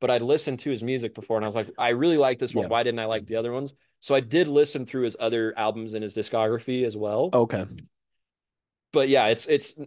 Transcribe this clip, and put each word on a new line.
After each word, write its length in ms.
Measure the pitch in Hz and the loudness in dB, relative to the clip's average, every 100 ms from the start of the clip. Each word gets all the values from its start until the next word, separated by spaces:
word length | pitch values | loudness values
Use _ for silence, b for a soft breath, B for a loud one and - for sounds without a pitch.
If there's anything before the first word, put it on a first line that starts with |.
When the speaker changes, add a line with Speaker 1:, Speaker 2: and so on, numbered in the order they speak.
Speaker 1:
but 100 | 127 | 0
I'd 120 | 120 | 2
listened 360 | 120 156 151 123 | 2 0 0 -6
to 100 | 147 | -4
his 120 | 120 | -4
music 320 | 117 131 113 | -4 -4 -6
before, 220 | 110 98 110 | -10 -4 -2
and 80 | |
I 40 | 107 | 0
was 60 | |
like, 160 | 110 104 - | -4 -6 -2
"I 120 | 123 | 0
really 280 | 120 170 156 | 2 2 4
like 200 | 131 127 | 2 2
this 140 | 123 | -2
one. 100 | 113 | -2
Speaker 2:
Yeah. 60 | 92 | 0
Speaker 1:
Why 120 | 117 | 0
didn't 160 | 120 117 | 0 -2
I 60 | |
like 220 | 110 110 104 | -4 -4 -4
the 100 | 113 | -4
other 160 | 117 | -4
ones?" 220 | 127 139 - _ _ | -6 -8 -12 _ _
So 140 | - | 0
I 60 | 139 | 0
did 280 | 117 160 160 | 4 2 4
listen 360 | 143 147 139 120 | 4 4 0 -6
through 160 | 131 | -2
his 120 | 120 - | -2 -2
other 340 | 117 117 110 113 | -2 0 -2 0
albums 380 | 107 110 113 | -2 -2 -8
in 80 | 107 | -8
his 120 | 107 110 | -6 -6
discography 680 | 104 113 110 117 - 127 | -2 0 0 0 -4 -2
as 120 | 120 107 | -2 -2
well. 340 | 104 107 175 | -2 0 2
Speaker 2:
Okay. 320 | 127 117 101 95 - - _ _ _ _ _ _ _ _ _ _ | 2 2 0 -6 -12 -20 _ _ _ _ _ _ _ _ _ _
Speaker 1:
But 160 | 151 135 | 2 4
yeah, 180 | 135 110 | 4 4
it's, 180 | 113 - | 2 2
it's, 280 | 147 - - | 0 0 -12